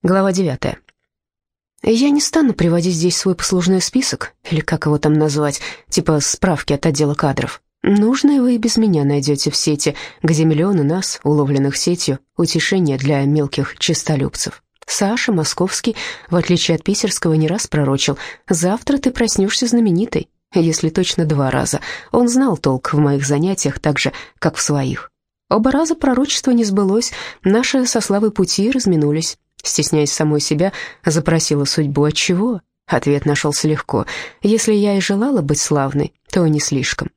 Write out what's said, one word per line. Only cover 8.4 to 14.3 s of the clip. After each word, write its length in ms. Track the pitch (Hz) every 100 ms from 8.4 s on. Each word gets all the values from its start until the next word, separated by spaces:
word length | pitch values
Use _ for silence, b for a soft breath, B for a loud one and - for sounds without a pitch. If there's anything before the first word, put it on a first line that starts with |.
вы 140 | 247 240
и 20 |
без 180 | 226 226
меня 280 | 220 165
найдете 460 | 143 143 139 143 -
в 60 | -
сети, 380 | - 147 - - B B
где 220 | 160 156
миллионы 380 | 160 151 180 190
нас, 380 | 143 175 190 -
уловленных 540 | - 147 139 139 139 135
сетью, 400 | - 175 - 175 _ -
утешение 600 | 170 170 - 196 165 135
для 260 | 135 143
мелких 540 | 139 151 143 - 139 -
честолюбцев. 840 | - 160 - 147 139